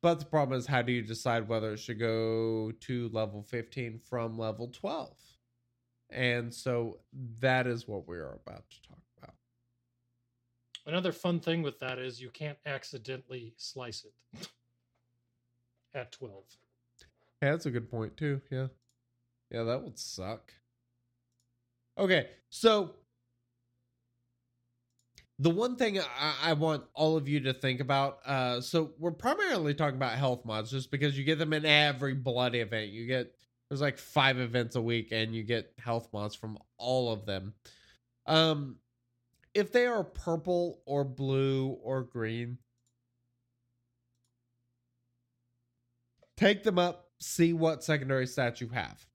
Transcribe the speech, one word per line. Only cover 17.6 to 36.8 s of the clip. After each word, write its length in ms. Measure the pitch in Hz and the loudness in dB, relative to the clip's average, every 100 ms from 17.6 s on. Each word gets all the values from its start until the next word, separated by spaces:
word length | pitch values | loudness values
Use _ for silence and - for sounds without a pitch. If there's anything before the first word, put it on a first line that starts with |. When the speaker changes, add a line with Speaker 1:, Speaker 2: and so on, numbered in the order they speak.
| 160 | -2
Speaker 1:
a 40 | |
good 200 | 120 117 | -4 -6
point 260 | 117 110 - | -6 -8 -4
too. 240 | 151 139 - | -4 -4 -4
Yeah. 180 | 131 131 - _ _ _ _ _ _ _ | -6 -6 -8 _ _ _ _ _ _ _
Yeah, 120 | 117 | -4
that 180 | 113 120 | -2 -2
would 160 | 220 107 | -4 -12
suck. 560 | - - 92 110 _ - _ _ _ _ _ _ _ _ _ _ _ _ _ - | -12 -8 -8 -10 _ -20 _ _ _ _ _ _ _ _ _ _ _ _ _ -2
Okay, 320 | 196 180 - - _ | 4 4 2 -10 _
so 440 | - 226 214 175 - _ _ _ _ _ _ _ _ _ _ _ _ _ _ _ _ _ _ _ _ _ - _ _ | 4 6 6 2 -6 _ _ _ _ _ _ _ _ _ _ _ _ _ _ _ _ _ _ _ _ _ -20 _ _
the 100 | 143 | 2
one 240 | 170 247 | 4 0
thing 240 | 247 247 196 | 2 0 0
I, 360 | 151 123 147 139 | -4 -2 -2 0
I 80 | 156 | 2
want 320 | 156 160 147 - | 4 2 0 -4
all 220 | - 156 160 | 0 4 4
of 120 | 139 | 2
you 120 | 147 | 0
to 120 | 135 | 0
think 280 | 131 135 127 | 0 0 0
about, 400 | 131 139 139 - | 2 2 2 -2
uh, 360 | 127 139 127 123 | -2 0 2 0
so 320 | 127 170 156 156 | 0 0 0 -2
we're 140 | 165 | -4
primarily 640 | 165 240 339 392 247 151 | -2 0 2 2 2 2
talking 220 | 143 151 131 | 2 0 0
about 160 | 131 | -2
health 320 | 117 135 123 | 0 0 0
mods 260 | 120 107 110 | -2 -4 -2
just 220 | 135 131 | -6 -4
because 260 | 139 147 139 | 0 0 0
you 60 | |
get 160 | 139 156 | 0 2
them 120 | 160 | 2
in 120 | 156 | 0
every 500 | 156 147 151 135 139 | 4 6 6 2 -2
bloody 460 | 135 127 123 123 120 | -2 0 2 2 2
event. 320 | 110 110 107 | 0 -2 -4
You 140 | 107 117 | -8 -2
get, 260 | 127 123 _ _ _ _ | -2 -2 _ _ _ _
there's, 120 | 139 | -2
like, 180 | 143 135 | 0 -2
five 400 | - - 135 127 | -2 4 4 4
events 380 | 123 123 117 127 | 2 0 0 0
a 60 | |
week 260 | 113 117 110 | 0 0 0
and 240 | 110 110 | -2 -2
you 80 | 113 | -2
get 300 | 107 117 - - | -2 -2 -2 -12
health 300 | - 117 113 | -4 -4 -2
mods 240 | 104 104 - | -6 -6 -6
from 200 | 110 107 - | -12 -12 -18
all 340 | _ | _